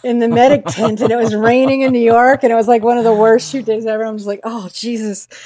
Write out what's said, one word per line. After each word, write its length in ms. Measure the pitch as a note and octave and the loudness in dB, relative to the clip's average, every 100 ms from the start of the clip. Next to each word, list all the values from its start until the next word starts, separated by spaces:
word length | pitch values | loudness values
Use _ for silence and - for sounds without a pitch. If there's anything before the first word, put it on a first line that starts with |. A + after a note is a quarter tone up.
in 140 | B3 A#3+ | -4 -2
the 80 | A#3 | 0
medic 360 | A#3 C4 C#4+ E3+ | 4 4 4 -2
tent, 340 | - A3+ G#3+ | -4 -4 0
and 100 | A3 | -2
it 40 | A#3+ | 0
was 180 | A3+ | -2
raining 480 | G#3+ A3+ B3 C4 C4+ | 0 2 2 2 0
in 100 | C4 | 0
New 60 | B3 | 0
York, 420 | A#3 A#3 B3 C4+ | 2 4 4 2
and 100 | B3 | 2
it 20 | |
was, 120 | A3+ A3 | 0 2
like, 140 | A#3 | 2
one 160 | A3+ A#3+ | 2 0
of 60 | |
the 80 | A3+ | 2
worst 360 | G#3+ A3 A#3 - | 4 4 2 0
shoot 140 | C#4 | -8
days 220 | A3 A3 A3 | -6 -6 -4
ever. 180 | A3 | -6
I'm 120 | A3+ G#3+ | -6 -8
just 80 | G3+ | -8
like, 140 | G3+ | -8
"Oh, 240 | A3+ A#3 F#3 | -8 -10 -12
Jesus." 560 | - A3+ A3+ G#3+ F#3+ - - | -12 -8 -6 -6 -8 -12 -18